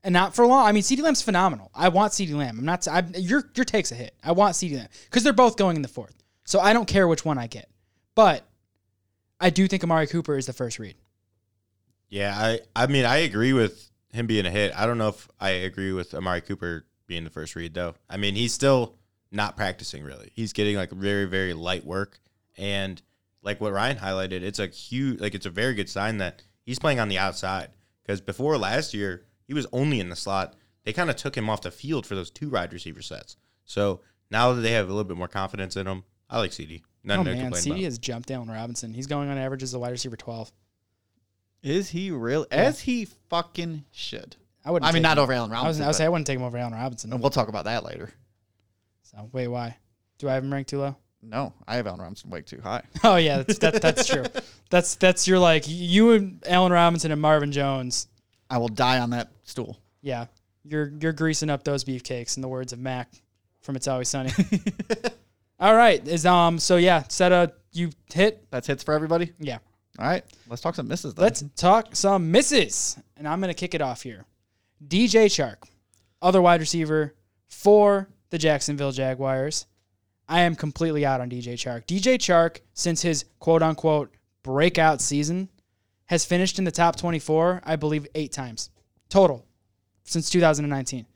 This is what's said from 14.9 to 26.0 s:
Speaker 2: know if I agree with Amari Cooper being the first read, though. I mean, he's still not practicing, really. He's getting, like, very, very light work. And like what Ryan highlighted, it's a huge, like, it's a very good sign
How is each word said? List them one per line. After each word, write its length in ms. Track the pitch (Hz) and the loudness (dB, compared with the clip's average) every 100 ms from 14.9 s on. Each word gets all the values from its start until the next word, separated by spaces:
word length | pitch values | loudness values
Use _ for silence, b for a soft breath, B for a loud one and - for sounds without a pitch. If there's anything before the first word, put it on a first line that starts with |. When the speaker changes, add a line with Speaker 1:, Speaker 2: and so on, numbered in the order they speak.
| 117 | 0
Speaker 2:
know 120 | 107 | -2
if 180 | 101 - _ | -4 -18 _
I 80 | 98 | -2
agree 420 | 92 92 92 95 | -2 -4 -6 -6
with 220 | 92 87 | -4 -6
Amari 260 | 73 92 87 | -6 -4 -4
Cooper 460 | - 98 87 82 _ _ _ | -6 -8 -8 -10 _ _ _
being 200 | 85 82 | -12 -10
the 40 | |
first 260 | 80 78 90 | -12 -12 -12
read, 160 | 85 | -10
though. 220 | 85 87 82 _ | -8 -8 -10 _
I 60 | 98 | -4
mean, 200 | 101 101 | -2 -2
he's 180 | 120 | -4
still 420 | - 139 135 117 _ _ _ _ | 0 2 2 0 _ _ _ _
not 280 | 101 104 - | -4 -4 -4
practicing, 460 | 98 92 - 73 | -6 -6 -12 -14
really. 280 | 73 67 - | -16 -18 -18
He's 200 | - 110 | -10 -8
getting, 240 | - 104 104 | -2 -2 -2
like, 140 | 90 | -4
very, 340 | 92 98 101 98 | -4 -2 -2 0
very 280 | 95 92 | -2 -2
light 320 | 82 85 92 73 | -4 -6 -6 -6
work. 340 | 92 101 _ _ _ _ - | -6 -6 _ _ _ _ -10
And 440 | 98 98 95 87 _ _ _ _ | -6 -4 -6 -10 _ _ _ _
like 160 | 101 101 | -10 -6
what 140 | 107 | -4
Ryan 240 | 98 117 127 | -2 -2 -4
highlighted, 440 | 95 95 92 92 | -6 -4 -4 -6
it's 180 | 92 104 | -8 -6
a 80 | 98 | -8
huge, 520 | - - 123 139 120 | -10 -10 -6 -4 -4
like, 160 | 101 98 | -6 -8
it's 100 | 98 | -10
a 40 | |
very 240 | 87 123 | -4 -4
good 160 | 110 95 | -2 -6
sign 280 | 98 | -4